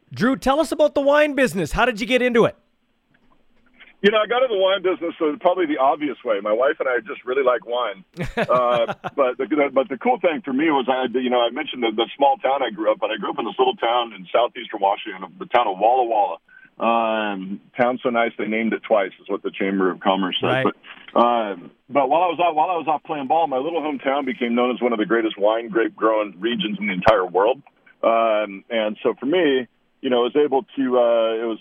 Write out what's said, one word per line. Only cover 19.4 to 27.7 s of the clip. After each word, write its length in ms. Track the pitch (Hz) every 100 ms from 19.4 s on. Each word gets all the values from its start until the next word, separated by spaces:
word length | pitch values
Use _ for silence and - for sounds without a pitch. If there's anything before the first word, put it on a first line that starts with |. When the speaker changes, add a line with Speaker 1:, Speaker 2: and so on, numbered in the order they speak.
Speaker 2:
the 100 | 98
Chamber 380 | - 98 98 95
of 100 | 85
Commerce 360 | 101 95 92 85
said. 60 | 92
Speaker 1:
Right. 200 | 107 104 - - - -
Speaker 2:
But, 60 | -
um, 500 | 120 120 107 87 76 _ -
but 200 | 131 135
while 140 | 156
I 40 | 180
was 140 | 151
out, 120 | 175 151
while 140 | 170
I 60 | 170
was 100 | 147
off 160 | 151
playing 240 | - 156 131
ball, 180 | 160 156
my 120 | 131
little 220 | 151 170
hometown 460 | 151 135 139 139 135
became 300 | 113 120 120
known 180 | 123
as 60 | 117
one 120 | 120
of 60 | 110
the 80 | 98
greatest 320 | 113 110 -
wine 300 | 101 113 117
grape 260 | 107 110
growing 400 | 104 110 110 104 90
regions 380 | 110 117 104 95
in 80 | 104
the 40 |
entire 320 | 92 104 107
world. 380 | 90 87 104 139 -